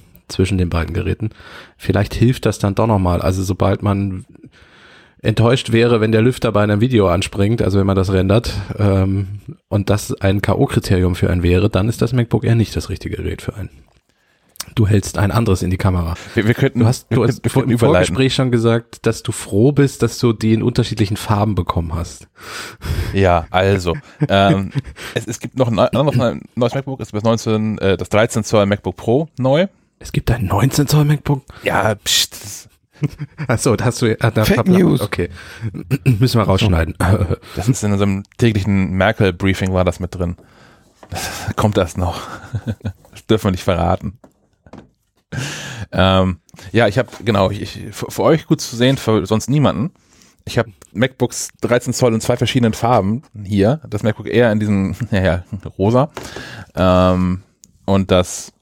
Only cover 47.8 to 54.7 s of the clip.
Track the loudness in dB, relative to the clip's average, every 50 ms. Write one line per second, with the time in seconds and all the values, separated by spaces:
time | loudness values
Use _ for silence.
47.8 | -16 -14 -10 -10 -10 -8 -4 0 2 2 2 2 2 _ -2 -2 -2 -10 -2 0
48.8 | 2 2 2 0 0 0 0 0 0 0 -2 -2 -2 0 0 2 2 2 2 0
49.8 | -4 -6 -8 _ _ _ _ _ _ _ _ _ _ -4 -2 -2 -2 -4 -8 _
50.8 | -20 _ -4 -2 -2 -2 0 -4 -4 -4 -4 -8 -12 -12 _ _ -2 0 0 0
51.8 | 0 -2 -2 2 2 2 2 0 0 -2 0 0 0 0 2 2 2 2 0 0
52.8 | 0 2 2 2 2 0 -2 -4 -6 _ _ -16 -8 -2 2 2 4 4 2 0
53.8 | -4 -8 -8 -2 -2 -2 -2 -2 -6 0 2 2 4 4 2 2 2 2